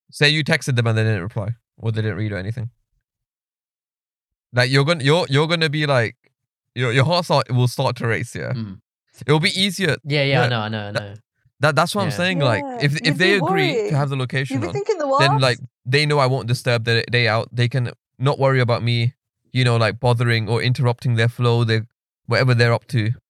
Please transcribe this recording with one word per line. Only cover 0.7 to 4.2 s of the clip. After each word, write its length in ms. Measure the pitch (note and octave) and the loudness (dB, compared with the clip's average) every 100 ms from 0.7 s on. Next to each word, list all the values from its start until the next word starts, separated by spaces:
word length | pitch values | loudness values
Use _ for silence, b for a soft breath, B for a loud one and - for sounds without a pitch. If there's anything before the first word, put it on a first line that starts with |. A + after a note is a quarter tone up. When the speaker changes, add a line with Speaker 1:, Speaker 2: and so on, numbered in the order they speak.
| B2 | -2
Speaker 1:
them 120 | A#2 | 0
and 100 | A2 | 0
they 60 | |
didn't 180 | A2 G#2+ | 0 -2
reply, 320 | F2+ A2+ G2+ A#2 _ _ | -4 -6 -8 -10 _ _
or 140 | A2 | -6
they 100 | A2 | -4
didn't 160 | A2 F2 | -4 -4
read 140 | G#2+ | -6
or 60 | G2 | -6
anything. 320 | F#2+ A#2 A2 _ _ _ _ _ _ _ _ _ _ _ _ _ _ _ | -8 -8 -10 _ _ _ _ _ _ _ _ _ _ _ _ _ _ _